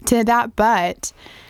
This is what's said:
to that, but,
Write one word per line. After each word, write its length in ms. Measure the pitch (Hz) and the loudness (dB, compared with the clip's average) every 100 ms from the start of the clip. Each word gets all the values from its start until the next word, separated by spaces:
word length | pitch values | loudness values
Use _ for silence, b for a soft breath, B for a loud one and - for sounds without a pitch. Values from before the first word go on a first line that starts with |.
| - | -2
to 160 | 233 | 0
that, 300 | 226 233 240 - | 2 0 0 0
but, 560 | 214 208 175 - - - B B | 0 0 -2 -6 -12 -14 B B